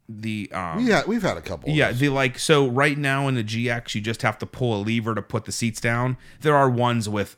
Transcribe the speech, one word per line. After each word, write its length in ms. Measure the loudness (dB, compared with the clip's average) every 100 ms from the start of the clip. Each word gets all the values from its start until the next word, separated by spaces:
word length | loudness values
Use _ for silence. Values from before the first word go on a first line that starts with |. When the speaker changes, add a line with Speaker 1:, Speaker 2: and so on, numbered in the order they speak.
| -18
Speaker 1:
the, 440 | -10 -6 -6 -6
um, 300 | -6 -4 -2 2
Speaker 2:
We 60 |
had, 160 | 2 2
we've 140 | -2
had 140 | -2 -4
a 40 |
couple 280 | -6 -8 -2
of 40 | 2
Speaker 1:
yeah, 140 | 2
Speaker 2:
those. 100 | 2
Speaker 1:
the, 80 | 0
like, 280 | 2 0 -2
so 300 | 2 4 4
right 300 | 4 2 2
now 300 | -2 0 0
in 80 | 0
the 80 |
G 260 | -2 -2 -2
X, 260 | -4 -4 -6
you 60 |
just 200 | -4 -2
have 160 | -2 -2
to 60 | -8
pull 340 | -4 0 0
a 20 |
lever 320 | 0 0 0 -4
to 60 |
put 240 | -4 -6 -6
the 60 |
seats 300 | -4 -4 -2
down. 360 | -2 0 -2 -4 -10 -4
There 140 | 2 6
are 140 | 6
ones 400 | 4 2 2 0
with, 260 | -2 -4